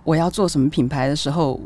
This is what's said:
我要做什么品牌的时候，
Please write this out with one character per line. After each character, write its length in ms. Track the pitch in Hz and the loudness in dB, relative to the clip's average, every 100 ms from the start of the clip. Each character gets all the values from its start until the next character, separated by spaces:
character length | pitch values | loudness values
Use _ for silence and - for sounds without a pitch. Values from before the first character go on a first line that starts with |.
我 120 | - 160 | 0 2
要 120 | 170 | 2
做 200 | - 180 | 0 0
什 100 | 139 | 2
么 100 | 139 | 0
品 200 | - 127 | 2 0
牌 180 | 143 135 | 0 -2
的 80 | |
时 160 | 147 143 | -2 -2
候， 300 | 165 143 127 | 0 0 -2